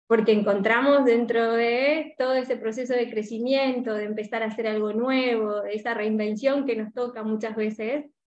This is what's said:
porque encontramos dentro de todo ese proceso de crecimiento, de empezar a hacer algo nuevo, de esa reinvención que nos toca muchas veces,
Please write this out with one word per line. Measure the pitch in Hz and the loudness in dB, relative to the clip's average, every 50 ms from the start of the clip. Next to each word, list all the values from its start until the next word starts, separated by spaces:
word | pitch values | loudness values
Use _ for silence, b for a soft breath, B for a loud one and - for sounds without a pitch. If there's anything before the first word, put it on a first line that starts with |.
| _ | _
porque | - 226 220 214 - 220 | 2 2 4 6 4 4
encontramos | 208 202 208 202 202 196 220 226 240 262 285 285 285 269 | 4 4 2 2 2 2 2 2 4 4 6 6 6 6
dentro | 254 226 233 240 220 233 233 226 226 233 | 6 4 4 2 2 2 2 2 2 2
de | 233 233 233 233 247 269 285 302 320 302 311 - - | 2 2 2 2 2 2 2 2 0 -2 -4 -4 -2
todo | 254 254 262 | 0 0 0
ese | 262 254 254 254 226 | 0 0 -2 -4 -4
proceso | 214 220 220 247 254 240 254 | -4 -4 -4 -4 -4 -2 0
de | 247 233 226 | 0 0 0
crecimiento, | 220 214 214 208 233 220 226 254 269 269 269 262 254 247 - 226 214 | -2 -4 -4 -4 -6 -4 -2 0 2 2 2 2 0 -2 -2 -4 -4
de | 214 208 | -4 -4
empezar | 208 214 214 214 - - 226 226 | -4 -4 -6 -6 -6 -4 -4 -4
a | 220 | -4
hacer | 220 240 226 | -4 -4 -4
algo | 220 214 214 214 214 208 | -2 -2 -2 -2 -2 -2
nuevo, | 220 240 262 262 262 254 254 233 226 220 208 208 208 202 | -2 0 0 0 0 0 0 0 0 0 -2 -2 -4 -4
de | 202 208 | -4 -6
esa | 214 214 247 214 | -6 -4 -4 -4
reinvención | 208 208 214 214 214 214 214 214 214 262 269 269 285 277 | -2 -2 -2 0 0 -2 -2 -4 -2 0 0 0 0 0
que | 269 226 | -2 -2
nos | 220 214 214 - | -4 -4 -6 -6
toca | 254 247 240 247 226 214 | -6 -6 -6 -6 -6 -4
muchas | 220 220 214 220 220 214 | -4 -4 -4 -4 -4 -4
veces, | 220 214 214 214 - 220 220 262 302 294 294 _ _ _ _ | -4 -4 -4 -4 -4 -4 -4 -4 -4 -6 -10 _ _ _ _